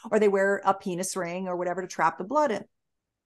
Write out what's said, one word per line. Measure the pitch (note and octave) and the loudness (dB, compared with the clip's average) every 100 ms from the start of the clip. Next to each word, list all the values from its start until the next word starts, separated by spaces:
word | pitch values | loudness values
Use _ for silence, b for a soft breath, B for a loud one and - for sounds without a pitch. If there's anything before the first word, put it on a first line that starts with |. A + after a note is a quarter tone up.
| A#3 | -2
or | G#3+ | 2
they | G#3 | 4
wear | G3 G3 G3 | 4 2 2
a | G3 | 2
penis | G3 G3 F3 F#3+ F#3+ | 0 -2 -4 -4 -4
ring | E3+ F3+ F#3 | -6 -6 -4
or | F3+ | -4
whatever | F3+ F3 | -2 -4
to | F3+ | -6
trap | - D#3+ E3 | 0 0 0
the | |
blood | F#3 D4 C#4+ | -2 2 2
in. | G3+ - _ _ _ _ _ | 0 -8 _ _ _ _ _